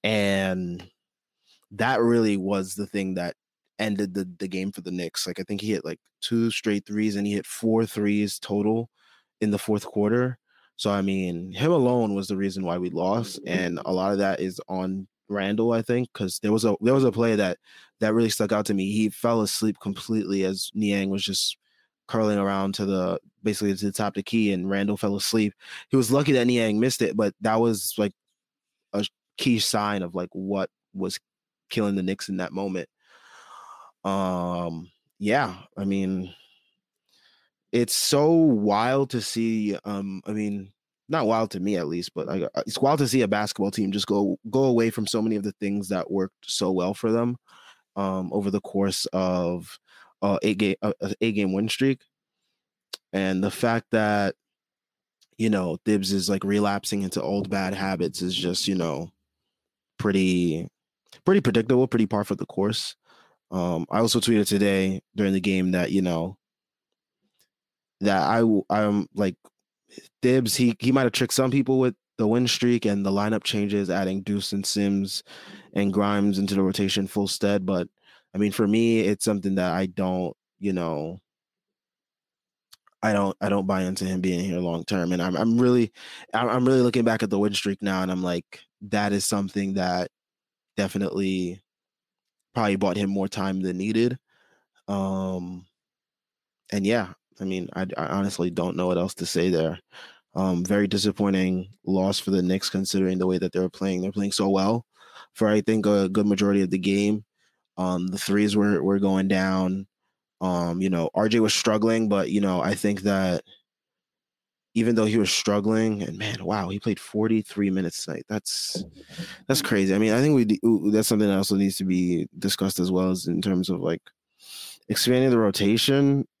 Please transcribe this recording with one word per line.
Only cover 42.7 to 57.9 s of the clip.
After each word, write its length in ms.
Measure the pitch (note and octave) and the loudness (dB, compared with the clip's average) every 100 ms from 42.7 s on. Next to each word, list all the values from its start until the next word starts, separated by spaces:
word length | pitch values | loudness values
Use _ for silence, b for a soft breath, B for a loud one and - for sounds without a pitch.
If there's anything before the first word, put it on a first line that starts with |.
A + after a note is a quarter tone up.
| - | 0
wild 200 | C#3 D3 | 2 2
to 80 | C3 | 2
see 140 | C3 | 2
a 60 | A2 | 2
basketball 440 | G#2 G#2+ - G2 | 0 -2 -2 -2
team 200 | G#2 G2 | 0 -2
just 160 | G2+ G2 | -2 0
go, 300 | G2+ G2+ F#2 A2 | 0 0 -2 -2
go 140 | B2+ | 2
away 260 | C3+ A#2 A#2 | 4 4 2
from 180 | A2+ G#2 | -2 -2
so 140 | A2+ | -2
many 140 | A2 G#2 | 0 -2
of 80 | |
the 100 | G2+ - | -4 -6
things 300 | G2+ G2+ F#2+ | -4 -4 -2
that 200 | F#2+ - | -4 -2
worked 260 | G2 F#2+ _ - | -2 -2 _ -8
so 220 | - F#2+ | -2 0
well 220 | F#2 F2+ | 0 0
for 180 | G2+ A2+ | -2 0
them, 240 | A#2 A#2+ B2 B B B B _ - | 0 0 -4 B B B B _ -4
um, 320 | G2 F#2+ F#2 | -2 -2 -2
over 180 | G#2 G2+ | -2 0
the 120 | G2 | -2
course 440 | - G2 G2 - - | -2 0 0 0 -2
of, 640 | F#2 F#2 F2+ F2 F2 E2+ - b b b _ | 0 0 0 -2 -4 -10 -20 b b b _
uh, 160 | G2+ F#2+ | 0 2
eight 160 | G#2 G2 | 0 2
ga-, 200 | G#2 F#2+ | 0 0
uh, 120 | G#2 - | -2 -2
uh, 120 | G2 G2+ | -6 -2
eight 120 | A2+ | -2
game 200 | G#2 F#2+ | 0 0
win 160 | F#2+ A2+ | 0 -2
streak. 320 | - C3+ C3 _ _ _ _ _ _ _ _ _ - _ | 0 0 0 _ _ _ _ _ _ _ _ _ -18 _
And 300 | G2 F#2+ F#2 | -2 0 0
the 80 | G2+ | -2
fact 360 | - A#2+ A2+ - | 0 0 0 0
that, 440 | A2+ G#2+ G#2 G2 - _ _ _ _ _ _ _ _ _ - | 0 2 2 0 -4 _ _ _ _ _ _ _ _ _ -2
you 120 | A2 | 0
know, 280 | G2+ F2+ D#2+ - | 2 0 -2 0
Thibs 260 | G#2 F#2+ | 0 2
is, 180 | G2 F#2 | -2 0
like, 140 | G2 | -2
relapsing 600 | G2 G2+ G#2 G2+ - G2+ | 0 2 2 0 -4 -4
into 180 | F#2+ - | -4 -4
old 280 | C2+ G2+ F#2 | -2 -2 -2
bad 240 | G2 F#2+ | -4 -4
habits 480 | G2 G2 | -4 -4